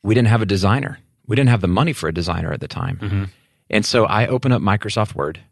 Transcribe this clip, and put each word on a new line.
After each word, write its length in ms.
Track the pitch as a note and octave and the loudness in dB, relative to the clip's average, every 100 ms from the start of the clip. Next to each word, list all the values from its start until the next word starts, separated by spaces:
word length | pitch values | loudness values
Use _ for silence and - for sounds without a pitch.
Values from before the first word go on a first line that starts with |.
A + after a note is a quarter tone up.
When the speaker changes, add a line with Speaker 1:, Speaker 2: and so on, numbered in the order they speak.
Speaker 1:
We 100 | G2+ | 2
didn't 140 | A2+ A#2 | 2 4
have 140 | A#2 | 2
a 20 | G#2 | 2
designer. 540 | G2 F#2+ B2 - - _ _ - | 2 2 2 -2 -10 _ _ -4
We 80 | A2+ | 2
didn't 140 | C3+ | 4
have 120 | A#2+ | 4
the 60 | F#2 | 2
money 240 | F2+ D#3+ | 2 0
for 140 | D3 D#2+ | -2 -4
a 60 | |
designer 400 | D#2+ E2+ E2+ E2+ | -4 -4 -4 -4
at 60 | C#2+ | -6
the 80 | - | -8
time. 300 | - F2 F#2 | -8 -8 -6
Speaker 2:
Mm-hmm. 220 | G2 G2 G2 _ _ _ _ | -4 -4 -6 _ _ _ _
Speaker 1:
And 120 | G#2+ | -2
so 220 | G#2 B2 A2 | 2 2 2
I 220 | G#2 A#2+ | 2 0
open 240 | B2+ C3+ | 0 0
up 100 | B2 | 2
Microsoft 540 | G2+ G2+ G#2 A2+ G#2+ - | 2 0 -2 -2 -2 -2
Word 240 | C#2+ - _ | -6 -6 _